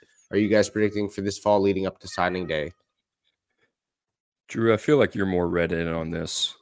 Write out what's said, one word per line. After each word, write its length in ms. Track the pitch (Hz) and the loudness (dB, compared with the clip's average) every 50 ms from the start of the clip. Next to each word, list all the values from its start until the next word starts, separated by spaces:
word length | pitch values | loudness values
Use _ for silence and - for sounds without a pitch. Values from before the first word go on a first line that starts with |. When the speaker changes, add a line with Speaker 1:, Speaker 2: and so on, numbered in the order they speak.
| _ _ _ _ _ _ | _ _ _ _ _ _
Speaker 1:
are 60 | - | 0
you 100 | 101 107 | 0 2
guys 220 | 98 107 107 101 - | 4 4 4 2 2
predicting 400 | - 107 107 101 101 104 104 98 | 0 0 0 0 0 -2 -4 -4
for 120 | - - | -6 -6
this 160 | 98 101 98 | -6 -6 -6
fall 240 | - - 107 104 101 | -2 0 2 2 4
leading 240 | 98 101 92 95 95 | 4 2 2 0 -2
up 140 | 92 - - | -4 -6 -8
to 80 | - | -14
signing 400 | 90 - - 90 90 90 90 90 | -8 -4 -2 -2 -2 -2 -4 -4
day?" 240 | 82 80 76 73 80 - _ _ _ _ _ _ _ _ _ _ _ _ _ _ _ _ _ _ _ _ _ _ _ _ _ _ _ _ _ _ _ _ _ _ | -4 -4 -4 -4 -6 -10 _ _ _ _ _ _ _ _ _ _ _ _ _ _ _ _ _ _ _ _ _ _ _ _ _ _ _ _ _ _ _ _ _ _
Speaker 2:
Drew, 260 | - - 117 113 113 107 | -10 -4 0 2 2 2
I 40 | |
feel 200 | 104 - - 151 | 2 4 2 4
like 160 | 139 110 - - | 4 4 2 0
you're 120 | 101 98 | -2 -2
more 240 | 95 92 90 87 85 | 0 0 0 0 0
read 220 | 87 87 85 82 | 0 0 0 0
in 160 | 87 82 85 | 0 -2 -2
on 220 | 82 82 82 80 80 | -2 -2 -4 -4 -4
this 460 | 85 82 82 - - - - - - _ | -4 -6 -6 -6 -4 -4 -4 -6 -6 _